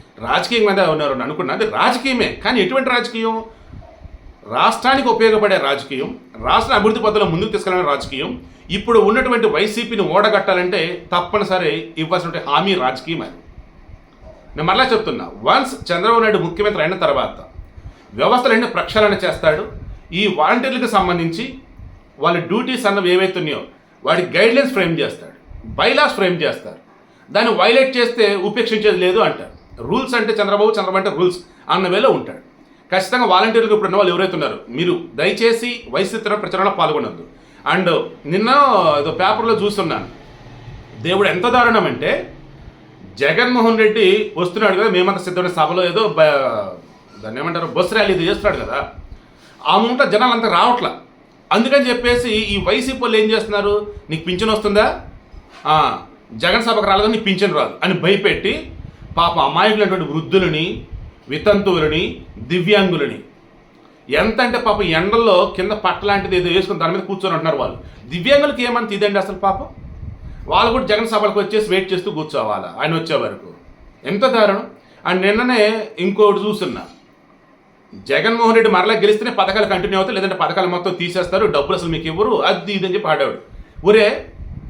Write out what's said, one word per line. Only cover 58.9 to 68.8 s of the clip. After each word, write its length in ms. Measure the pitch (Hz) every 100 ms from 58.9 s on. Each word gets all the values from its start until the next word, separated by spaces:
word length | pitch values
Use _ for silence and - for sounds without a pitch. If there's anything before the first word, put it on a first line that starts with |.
| - - 165
పాపం 220 | 170 170
అమాయకులైనటువంటి 720 | 139 160 214 208 190 180 147
వృద్ధులని, 720 | 156 156 185 170 156 175 220 - - - - -
వితంతువులని, 920 | 151 214 202 190 165 151 160 180 - - -
దివ్యాంగులని, 840 | 117 180 175 202 190 160 135 107 - - - - _ _ - _ -
ఎంత 320 | 143 214 220
అంటే 160 | 247 240
పాపం 260 | 214 202
ఎండల్లో 720 | 180 160 190 226 226 180 196 -
కింద 160 | 196
పట్ట 340 | 214 185 160 202
లాంటిది 320 | 196 190 180
ఏదో 120 | 180
వేసుకుని 300 | 185 180 170
దాని 140 | 165
మీద 80 | 185
కూర్చొని 320 | - 190 190
ఉంటున్నారు 240 | 160 160 139
వాళ్ళు. 200 | 120 - - - -
దివ్యాంగులకి 580 | 175 208 285 294 240
ఏమంత 280 | 247 240